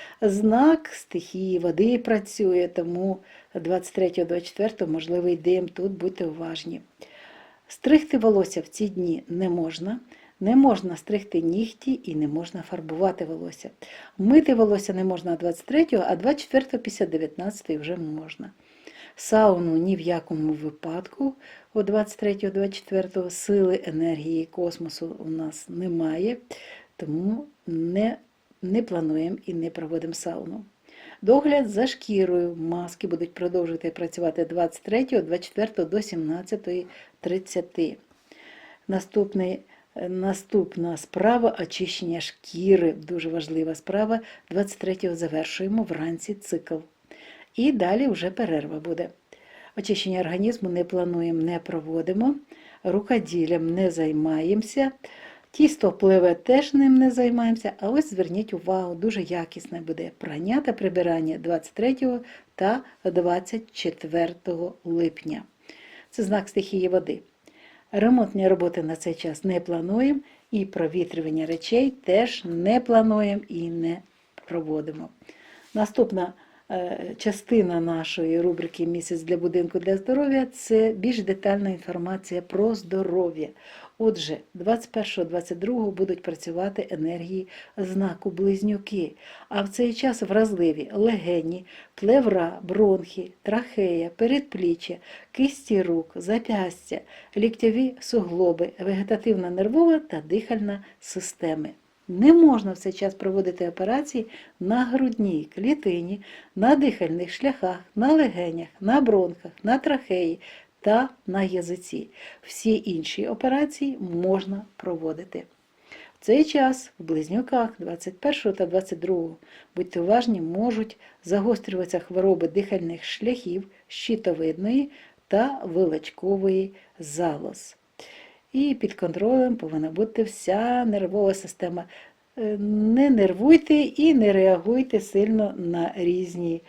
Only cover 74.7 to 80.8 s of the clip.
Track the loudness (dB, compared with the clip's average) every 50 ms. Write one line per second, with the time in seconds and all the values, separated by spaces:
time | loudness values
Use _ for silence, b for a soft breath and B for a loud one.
74.7 | -4 -4 -4 -6 -10 -12 -14 -16 _ _ B B B B B B B B B B
75.7 | B -2 -2 0 2 2 2 2 2 -4 -4 -4 -8 b b b b b b -8
76.7 | -6 -4 -4 -4 -6 -8 -10 -12 -12 -4 -4 -4 -4 -4 -2 2 4 4 4 4
77.7 | 2 0 0 0 -2 -4 -4 -6 -4 -2 0 0 2 2 2 2 0 0 -4 -8
78.7 | -4 -4 -4 -2 -2 -4 -4 -6 -8 -6 -2 -2 -2 0 0 0 0 0 -2 0
79.7 | -4 -4 0 0 -2 -2 0 0 0 0 2 2 2 0 0 -2 -6 -12 -2 2
80.7 | 4 4